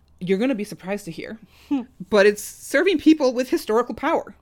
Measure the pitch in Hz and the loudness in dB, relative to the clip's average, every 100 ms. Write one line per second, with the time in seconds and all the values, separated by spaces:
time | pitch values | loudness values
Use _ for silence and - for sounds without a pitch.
0 | _ - 180 190 262 214 208 160 180 202 | _ -8 -2 0 0 -2 -6 -10 -8 -8
1 | - 156 - 220 - _ - 277 233 - | -8 -12 -12 -14 -20 _ -6 -4 -6 -14
2 | 180 208 202 208 - - - 269 359 311 | 0 4 4 2 -6 -16 -2 0 2 4
3 | 311 311 262 240 254 339 - 220 247 226 | 4 4 2 0 -2 -4 0 0 -2 -4
4 | 285 320 - - | -2 -2 -4 -12